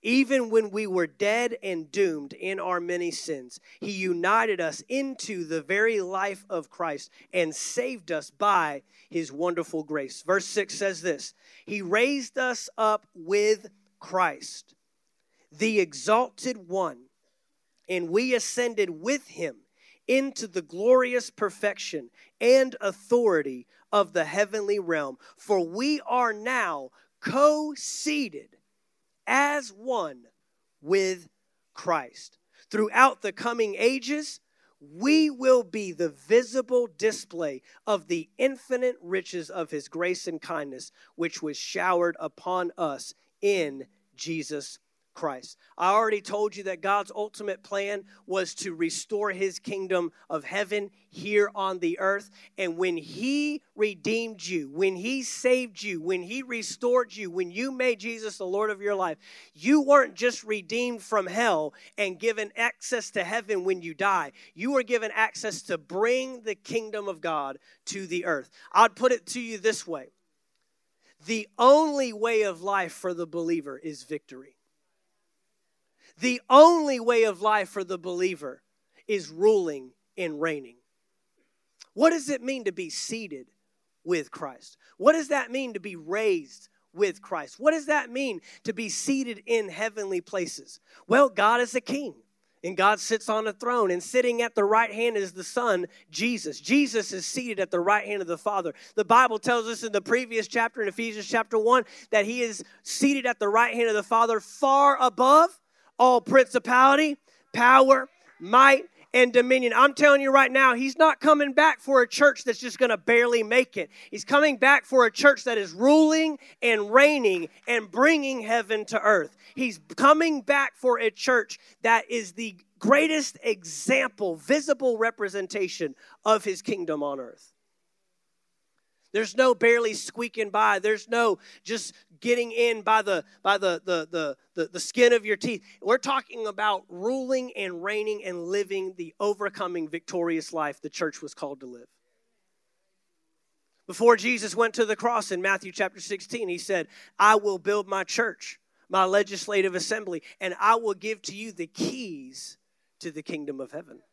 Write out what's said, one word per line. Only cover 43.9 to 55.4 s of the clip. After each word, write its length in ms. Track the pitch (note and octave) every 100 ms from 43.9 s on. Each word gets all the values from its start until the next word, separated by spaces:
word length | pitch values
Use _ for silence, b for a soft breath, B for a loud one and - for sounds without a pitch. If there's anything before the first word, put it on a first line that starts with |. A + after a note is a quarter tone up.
| _ _
Jesus 640 | _ D#3+ D#3+ C#3+ D3+ C#3+ - _ _ _
Christ." 420 | - D#3 C3 C3 - b -
I 140 | F3+
already 280 | G#3 A3 G#3+
told 360 | G3 G#3 G#3+ G3+
you 80 |
that 160 | F#3+ F3+
God's 320 | F#3+ G3+ G3+
ultimate 480 | G#3 G#3 - G3+ F#3+
plan 420 | - G3+ G3 G#3 G3 b -
was 260 | F#3+ F3 -
to 180 | G3+
restore 560 | D#3+ E3 E3+ - G#3 G#3
his 300 | F#3+ G3 F3
kingdom 520 | - G3 F#3+ F#3 F3 b b
of 140 | D#3+
heaven 480 | C#3+ F#3+ G3+ G#3 G3+ _ _
here 440 | - F3 G#3 G3+
on 240 | G3+ F#3+ F#3
the 220 | E3+ F3
earth. 320 | F#3+ G3+ G3+ b b -
And 180 | F#3 E3
when 200 | F#3 E3+
he 640 | D3 D#3+ B3 C#4+ D4 D4 _ -
redeemed 680 | G#3+ F#3+ D#3 A3 A3+ G#3+
you, 240 | E3 F3+ C#3
when 260 | D3 F#3+ F#3
he 260 | G#3 C4+
saved 580 | B3 -